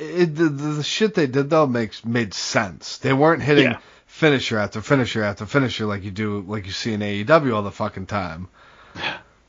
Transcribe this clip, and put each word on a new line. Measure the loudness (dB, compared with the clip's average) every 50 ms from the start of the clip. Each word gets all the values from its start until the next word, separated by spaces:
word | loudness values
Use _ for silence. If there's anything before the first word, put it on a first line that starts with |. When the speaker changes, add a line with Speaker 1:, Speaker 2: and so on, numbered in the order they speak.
Speaker 1:
it, | -10 -2 2 2 2 2 2
the, | 2 2 2
the, | 2 0 -4 -4
the | -2 -4
shit | -4 -4 0 0 0 2 2
they | 2 0 2
did, | 2 0 0 2
though, | 4 4 4 4
makes, | 2 0 -2 -4 -6 -8 -6
made | -2 -2 0 -2 -2 -4
sense. | -8 -4 -2 0 0 0 -2 -6 -12 -14 -14 -10 -4
They | -2 0
weren't | 2 4 4 4 4 2
hitting | 2 4 6 6 6 4
Speaker 2:
Yeah. | 2 -4 -10 -20 -20 -20 _
Speaker 1:
finisher | _ -4 2 2 4 4 2 0 -2 -2 -2
after | -2 -4 -6 -6
finisher | -2 2 2 2 2 0 0 -2
after | -2 -2 -2 -6 -4
finisher | -2 0 2 2 0 -2 -2 -4
like | -2 -4 -4
you | -6 -8
do, | -6 -4 -4 -2 -4 -4 -6
like | -6 -6 -6 -6
you | -8
see | -8 -6 -4 -2
in | -2 -2
A | -2 -2 -2
E | -2 2
W | 4 4 4 4 2 0
all | 0
the | -2 -4
fucking | -6 -6 -6 -6 -6 -8 -8
time. | -6 -4 -4 -4 -6 -8 -12 -14 -16 _ _ -20 -20 -20 -20 -20 -18 -12
Speaker 2:
Yeah. | -10 -8 -8 -8 -10 -14 _ _ _ _